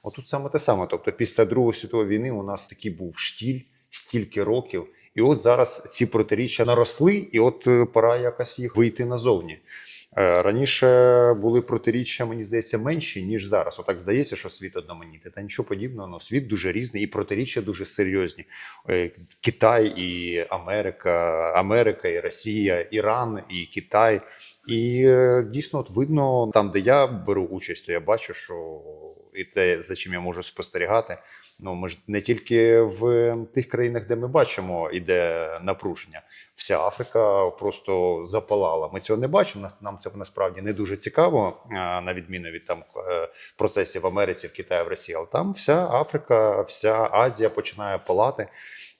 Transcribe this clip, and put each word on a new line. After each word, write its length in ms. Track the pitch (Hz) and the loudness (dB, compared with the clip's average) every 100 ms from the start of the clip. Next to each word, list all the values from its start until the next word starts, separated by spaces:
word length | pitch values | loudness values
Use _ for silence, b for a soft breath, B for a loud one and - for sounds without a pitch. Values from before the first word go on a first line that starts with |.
Отут 240 | - - - | -16 -14 -10
саме 220 | 139 139 | -8 -4
те 100 | 147 | -2
саме. 280 | - 101 90 | 2 2 0
Тобто 220 | 87 - | -4 -4
після 340 | - 117 - 113 | -4 0 2 2
Другої 280 | 120 120 | 4 2
світової 360 | 107 110 117 101 | 0 -2 -2 0
війни 220 | 107 127 | 0 -2
у 120 | 110 | -6
нас 240 | 98 98 - | -6 -10 -12
такий 240 | - 110 | -12 -10
був 260 | 82 90 78 | -10 -10 -8
штіль, 420 | - - 117 131 - _ _ | -8 -6 -6 -6 -8 _ _
стільки 540 | - - 120 98 101 | -12 -4 -4 -4 -2
років. 440 | 101 120 - 92 80 b b - | 0 0 -2 -8 -10 b b 2
І 60 | |
от 180 | 123 131 | 4 4
зараз 480 | 117 123 123 - - | 6 6 4 -2 -8
ці 160 | - 117 | -2 0
протиріччя 600 | 110 107 107 123 - 117 | 2 2 0 0 0 2
наросли, 500 | 120 117 - 165 208 - | 4 4 4 4 2 2
і 80 | 113 | 4
от, 280 | 120 123 127 | 4 4 4
е, 180 | 123 120 | 4 4
пора 320 | 113 113 123 | 4 4 4
якось 420 | 123 120 123 - | 0 -4 -6 -8
їх 160 | 120 107 | -2 2
вийти 300 | 117 107 120 | 2 2 -4
назовні. 520 | 123 123 98 82 76 - B B B B 101 | 0 2 2 0 -14 -18 B B B B 2
Е, 240 | 95 87 | 4 4
раніше 920 | 92 117 135 - 131 123 123 123 120 | 4 2 0 4 6 8 8 8 6
були 280 | 110 110 120 | 4 2 2
протиріччя, 640 | 117 117 - 120 120 - 117 | 2 -2 0 -2 -2 -6 -6
мені 180 | 117 | -6
здається, 340 | 104 113 110 110 | -4 -4 -2 -2
менші, 460 | 123 160 - 98 | -2 -4 -6 -8
ніж 220 | 92 110 98 | -4 -4 0
зараз. 340 | 104 104 - | 0 0 -4
Отак 200 | - 87 | -6 -4
здається, 360 | 87 120 135 95 | 0 0 0 -6
що 140 | 95 | -10
світ 260 | - 95 92 | -12 -12 -12
одноманітний. 580 | 80 85 82 78 90 98 | -12 -14 -18 -20 -20 -16
Та 60 | |
нічого 260 | 101 - 110 | -10 -8 -6
подібного, 400 | 98 123 120 92 | -6 -8 -10 -12
ну, 120 | 85 | -14
світ 280 | - 123 123 | -6 -4 -2
дуже 240 | 101 92 | -4 -2
різний, 320 | 92 123 104 | -4 -4 -6
і 40 | 104 | -6
протиріччя 540 | 104 98 101 131 123 | -4 -4 -4 -4 -4
дуже 240 | 101 92 98 | -6 -6 -6
серйозні. 600 | - 95 95 90 - - B B B - | -2 0 0 -2 -6 -18 B B B -2
Е, 220 | 90 87 - 85 _ | -2 -2 -6 -20 _
Китай 460 | - - 110 117 110 | -4 4 4 6 4
і 520 | 90 90 87 87 85 85 | 0 -6 -6 -4 -4 -4
Америка, 1000 | 92 87 107 95 - 90 85 85 80 82 87 | -6 -4 -4 -4 -4 0 2 2 0 0 2
Америка 520 | 98 113 110 92 90 | 2 4 2 0 -2
і 120 | 85 | -4
Росія, 600 | 85 - 110 107 98 87 | -4 -6 -6 -2 0 0
Іран 580 | 85 107 104 117 117 104 87 | -2 -2 0 0 -2 -6 -10
і 160 | 92 85 | -10 -10
Китай. 560 | 101 - 104 113 107 - B B B - | -10 0 4 4 4 -2 B B B -4
І, 360 | 113 120 123 131 | -2 0 4 6
е, 380 | 127 127 123 110 | 8 6 4 0
дійсно, 280 | 127 143 147 | -4 -6 -6
от 100 | 123 | -4
видно, 600 | 92 139 151 135 127 113 | -2 0 2 2 2 2
там, 180 | 107 101 | 2 2
де 80 | 98 | 2
я 280 | 98 139 131 | 4 4 4
беру 360 | 110 90 98 | 0 -2 -2
участь, 420 | 87 92 - 82 - | -2 -6 -10 -10 -6
то 60 | |
я 80 | 85 | -4
бачу, 340 | 80 110 - | 0 -2 -4
що 480 | 87 - 85 82 78 73 76 78 - _ | -14 -12 -12 -12 -14 -16 -18 -20 -20 _
і 100 | 95 | -12
те, 380 | 90 101 92 85 | -6 2 2 2
за 140 | 85 90 | -2 -10
чим 180 | 92 | -8
я 60 | 90 | -6
можу 240 | 90 87 | -6 -6
спостерігати, 760 | 90 - 90 90 87 113 - 87 B B B B | -8 -8 -8 -4 0 0 0 -8 B B B B
ну, 160 | 95 90 | -10 -8
ми 140 | 90 | -8
ж 80 | 85 - | -10 -6
не 140 | 104 | -4
тільки 600 | 104 113 - 117 113 113 | 0 -2 0 4 6 6
в 540 | 110 98 120 120 117 117 113 | 4 0 0 2 2 -2 -6
тих 160 | 131 123 | -6 -4
країнах, 380 | 117 120 120 101 | -2 -2 -2 -4
де 80 | 117 | -4
ми 120 | 123 | 0
бачимо, 600 | 151 123 - 92 87 82 | 2 2 -2 -6 -4 -4
іде 560 | 90 87 90 85 82 80 82 | -4 0 2 2 -2 -6 -6
напруження. 580 | 92 92 98 82 - 78 - B B B | -6 -4 -6 -10 -12 -18 -20 B B B
Вся 320 | - 85 92 | -2 0 0
Африка 640 | - - 113 107 98 92 | -2 -2 2 4 4 2
просто 720 | - 101 - - 95 90 85 87 | 0 -6 -4 -2 0 0 0 -4
запалала. 640 | 107 - 104 90 80 78 | -6 0 0 2 0 -4
Ми 60 | 95 | -6
цього 200 | - 110 | -4 -2
не 80 | 131 | 0
бачимо, 340 | 190 190 104 | 0 0 -4
нас, 200 | 98 - | -14 -14
нам 160 | 104 98 | -14 -12
це 120 | - 98 | -12 -12
насправді 460 | 92 - 95 90 | -10 -4 -4 -4
не 120 | 101 | -8
дуже 240 | 104 98 98 | -6 -6 -6
цікаво, 600 | 107 - 175 143 95 - - | -4 2 2 2 0 -4 -10
а, 300 | 95 90 90 | -6 -4 -4
на 120 | 90 | -4
відміну 360 | 90 85 92 82 | -8 -8 -10 -10
від 160 | 82 - | -10 -8
там, 180 | 85 - - | -8 -10 -12
е, 320 | 92 87 82 B B B | -6 -4 -6 B B B
процесів 440 | 101 101 90 92 | 0 0 -2 -2
в 60 | 90 | -4
Америці, 400 | 95 95 87 87 | 0 -2 -2 -10
в 60 | |
Китаї, 300 | - 90 90 | -12 -4 -2
в 40 | 85 | -2
Росії. 280 | 90 - 82 | -6 -8 -8
Але 100 | 82 | -4
там 260 | - 190 | -4 -2
вся 360 | 190 - 160 180 | -2 0 2 2
Африка, 680 | 123 151 147 - 113 107 101 | 0 -2 -4 2 4 4 2
вся 480 | 101 - 107 110 110 | -2 -2 0 2 2
Азія 380 | 104 127 107 110 | 2 2 2 -2
починає 480 | - - 98 101 95 | -2 -6 -8 -6 -6
палати. 500 | - 92 123 139 101 B B B B B | 0 2 2 0 -8 B B B B B